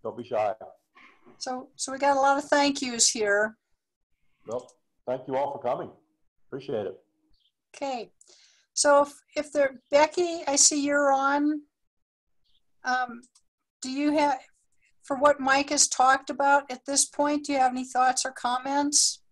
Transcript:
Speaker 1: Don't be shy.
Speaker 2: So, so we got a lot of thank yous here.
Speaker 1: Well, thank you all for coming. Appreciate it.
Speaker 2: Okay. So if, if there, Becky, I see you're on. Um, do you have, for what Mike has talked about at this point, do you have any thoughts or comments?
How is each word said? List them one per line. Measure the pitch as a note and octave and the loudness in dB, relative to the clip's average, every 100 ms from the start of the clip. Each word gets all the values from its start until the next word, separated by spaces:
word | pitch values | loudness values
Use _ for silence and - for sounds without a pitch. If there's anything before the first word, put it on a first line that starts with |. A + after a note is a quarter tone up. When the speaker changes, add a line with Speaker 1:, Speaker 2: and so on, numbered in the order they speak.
Speaker 1:
Don't | A2+ A2 | -10 -12
be | |
shy. | A#2 A2+ G#2+ F#2+ G#2+ - _ _ - _ - - | -6 -4 -2 -4 -14 -20 _ _ -20 _ -20 -14
Speaker 2:
So, | C4 B3+ C4 - | -10 -10 -12 -12
so | - | -10
we | C4+ | 0
got | C#4 C#4 | 2 4
a | |
lot | C4+ C#4 | 4 2
of | |
thank | C#4+ D4 C#4+ C#4 | 2 2 2 0
yous | B3+ A#3 - | -6 0 0
here. | A#3 G#3 G3+ G#3+ A3 _ _ _ _ _ _ _ _ - | 2 0 2 0 -4 _ _ _ _ _ _ _ _ -10
Speaker 1:
Well, | A#2+ - _ _ _ - | -10 -10 _ _ _ -8
thank | C3 C#3 | -8 -4
you | C3 | -4
all | C#3 | -2
for | C3+ | -4
coming. | A#2+ D3+ E3 - _ _ _ _ _ | -6 -6 -8 -16 _ _ _ _ _
Appreciate | C#3 - A2+ G2 | -14 -8 -6 -6
it. | - _ _ _ _ _ _ _ - | -10 _ _ _ _ _ _ _ -10
Speaker 2:
Okay. | C#4 B3 F#3+ _ _ _ _ _ _ | -8 -8 -12 _ _ _ _ _ _
So | - D4 C#4+ | 0 4 4
if, | C#4+ - _ - | 4 -4 _ -8
if | D4 | -4
there, | D4 C4+ B3+ _ | 0 0 -2 _
Becky, | C#4+ D4+ E4 F4 E4+ D4+ | 4 4 2 -4 -4 -2
I | C#4+ | 2
see | - D4+ | 4 2
you're | C#4+ C#4+ C#4 | 0 2 2
on. | C4+ C#4 C#4+ D4 D4+ - _ _ _ _ _ _ _ _ _ _ _ | 2 2 0 0 -2 -10 _ _ _ _ _ _ _ _ _ _ _
Um, | B3 B3+ B3 A#3 B3 _ _ _ _ _ | -4 -2 -4 -10 -20 _ _ _ _ _
do | B3+ | -10
you | C4 D4 | -2 0
have, | D4+ D4 B3+ - _ _ _ _ _ | 2 0 -2 -10 _ _ _ _ _
for | - C4+ | -8 2
what | D4 C#4+ | 2 4
Mike | C4 C4+ C#4+ | 2 2 2
has | D4 - | 0 0
talked | - B3+ C4+ - | 4 4 4 0
about | B3+ C#4 C#4+ C#4+ | -2 2 2 0
at | B3 - | -12 -4
this | C#4 | -2
point, | - - D4 D4 | -2 -2 -2 -2
do | D4 | -2
you | C#4 | 0
have | B3+ | 0
any | B3+ | 0
thoughts | B3+ B3 B3+ B3 | -6 0 0 0
or | C4 | -6
comments? | - A#3+ B3 C4+ C#4+ D4 D4 - - _ | -6 -4 -4 -2 -2 0 0 0 -4 _